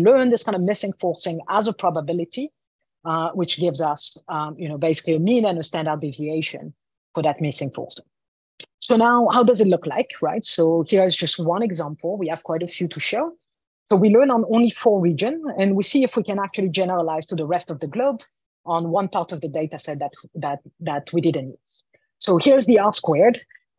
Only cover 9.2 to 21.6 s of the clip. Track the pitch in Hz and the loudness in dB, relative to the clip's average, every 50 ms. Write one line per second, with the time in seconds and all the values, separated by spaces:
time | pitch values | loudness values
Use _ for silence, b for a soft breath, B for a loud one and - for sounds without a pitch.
9.2 | 240 208 - 254 247 214 247 190 220 190 180 170 - 156 131 - - - - - | 4 4 4 4 4 4 4 4 4 4 2 2 0 -2 -4 -4 -4 -4 -6 -4
10.2 | - 151 156 226 - - - - 165 160 165 165 160 - - 196 190 190 151 - | -4 -4 -4 -4 -4 -4 0 2 2 2 4 2 2 2 2 4 4 4 2 0
11.2 | - 151 - - 170 160 170 196 233 226 185 160 160 147 151 147 - 165 196 196 | -2 -2 -4 -2 -2 -2 0 0 -2 -2 -4 -6 -6 -8 -10 -8 -6 -6 -4 -4
12.2 | 185 160 160 156 - - 160 165 175 170 - - 180 165 - 156 - - - 220 | -4 -6 -6 -6 -6 -6 -6 -4 -6 -6 -6 -6 -6 -6 -4 -6 -6 -4 -4 -4
13.2 | 302 339 339 - _ _ _ _ _ _ _ _ _ _ 214 190 196 220 202 233 | -4 -4 -6 -12 _ _ _ _ _ _ _ _ _ _ 4 4 6 6 6 6
14.2 | 277 277 254 233 220 - 220 226 240 233 - - - 240 208 196 175 175 165 139 | 6 6 4 2 2 2 4 4 4 4 2 2 2 2 4 4 4 2 2 2
15.2 | 196 233 302 330 320 285 208 - 196 196 196 190 208 - - 285 262 247 - 240 | 0 -2 -2 -4 -6 -6 -2 0 0 2 2 2 0 0 2 2 2 2 0 -2
16.2 | 208 - 202 196 196 190 - - 190 185 156 190 185 180 185 175 170 160 160 160 | -2 -2 -4 -4 -4 -4 -4 -4 -4 -2 0 -2 -2 0 0 0 0 -2 -2 -4
17.2 | 160 - 196 160 156 147 175 175 - - 165 135 - 143 139 220 247 277 277 226 | -6 -6 -6 -6 -4 -2 -2 -4 -4 -6 -8 -8 -8 -8 -4 -2 -2 -2 -2 -4
18.2 | - _ _ _ _ _ _ _ _ 170 170 165 170 170 165 196 196 190 - 196 | -8 _ _ _ _ _ _ _ _ -4 -2 -2 -2 0 -2 -2 -2 -2 -4 -4
19.2 | 170 - 185 156 - 151 139 160 156 151 - 156 - - 147 143 147 143 - - | -4 -4 -8 -10 -10 -8 -6 -6 -6 -6 -8 -10 -10 -10 -8 -8 -8 -8 -8 -12
20.2 | - - _ 175 147 147 143 139 - - - _ 165 165 147 143 143 - - 170 | -20 -18 _ -10 -8 -8 -8 -8 -10 -18 -20 _ -10 -8 -6 -8 -8 -4 -4 0
21.2 | 160 170 156 147 131 131 - - | 0 0 -2 -2 -6 -10 -14 -18